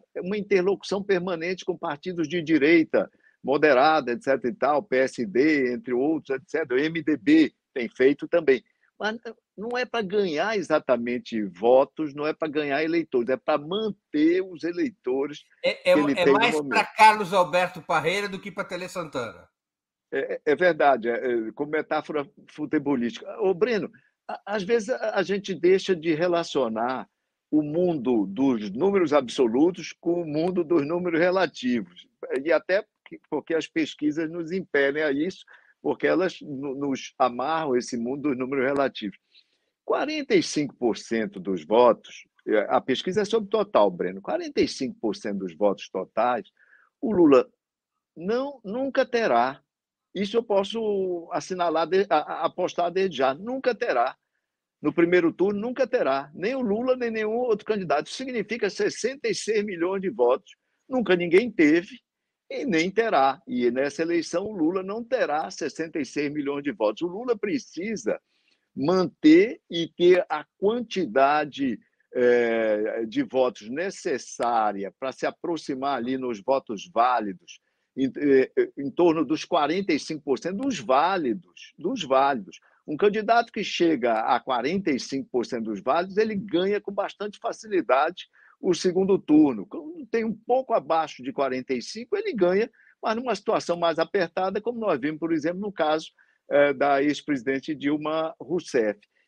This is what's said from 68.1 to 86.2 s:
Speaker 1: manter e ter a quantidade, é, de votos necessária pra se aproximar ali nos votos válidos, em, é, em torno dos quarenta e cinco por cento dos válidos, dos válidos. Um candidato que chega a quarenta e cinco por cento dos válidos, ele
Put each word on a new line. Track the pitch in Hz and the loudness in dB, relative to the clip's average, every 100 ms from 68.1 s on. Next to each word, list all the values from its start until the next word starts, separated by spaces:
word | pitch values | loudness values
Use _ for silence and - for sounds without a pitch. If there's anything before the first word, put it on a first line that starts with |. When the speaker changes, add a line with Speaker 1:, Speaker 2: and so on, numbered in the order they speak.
| 85 _ _ _ _ _ - | -6 _ _ _ _ _ -4
Speaker 1:
manter | 143 185 175 - 151 165 220 311 - | 0 2 0 4 8 8 6 0 -8
e | 170 160 - | -6 -6 2
ter | 175 180 - | 4 4 2
a | 151 147 - | -4 -8 -4
quantidade, | 196 240 233 190 139 123 135 151 151 135 139 104 _ _ _ | -2 -2 -4 -4 0 2 4 4 -2 -4 -4 -4 _ _ _
é, | 131 123 120 117 113 110 107 107 113 113 | 2 4 4 4 2 2 0 -2 -4 -4
de | 123 | -4
votos | 123 127 127 101 104 | -2 0 0 -2 -10
necessária | 135 190 - 180 127 - - 120 117 107 98 98 - | -8 -8 -6 -6 -6 -6 -6 -2 0 0 -2 -8 -8
pra | 131 | -10
se | - | -6
aproximar | 139 - 165 160 - 131 139 131 | -6 -6 -6 -6 -6 -6 -4 -4
ali | 120 131 | -4 -4
nos | 127 107 | -4 -6
votos | 95 135 - 101 90 | -2 -2 -2 -10 -6
válidos, | 110 123 123 104 87 - - _ _ _ - | 0 2 2 -2 -10 -16 -20 _ _ _ -4
em, | 135 | -4
é, | 147 143 135 131 - 123 - | 0 4 6 4 2 -2 -2
em | 139 | -6
torno | - 175 160 | 2 4 4
dos | 139 151 - | 0 -4 -2
quarenta | 175 147 180 196 | 0 0 -2 0
e | 151 | -2
cinco | - 160 | -2 -8
por | 143 123 | -4 -2
cento | 165 196 | -4 -4
dos | 269 185 | -4 -4
válidos, | 104 131 170 196 135 98 - - - - | 2 2 2 0 -2 -4 -8 -20 -20 -10
dos | 160 262 | -6 -4
válidos. | 139 131 139 131 87 - _ _ - | 0 2 2 0 -6 -20 _ _ -10
Um | 151 | 0
candidato | 208 214 214 233 233 | 0 0 2 2 0
que | 226 | -4
chega | 185 - 170 143 120 113 | -6 0 2 2 0 0
a | 120 123 | 0 0
quarenta | - 123 131 196 190 | 0 -2 -2 -2 -2
e | 123 | -4
cinco | - 135 127 | -4 -8 -4
por | 127 113 | -4 -2
cento | 120 | -6
dos | 110 101 | -6 -6
válidos, | 95 160 190 | -2 -2 0
ele | 190 | -2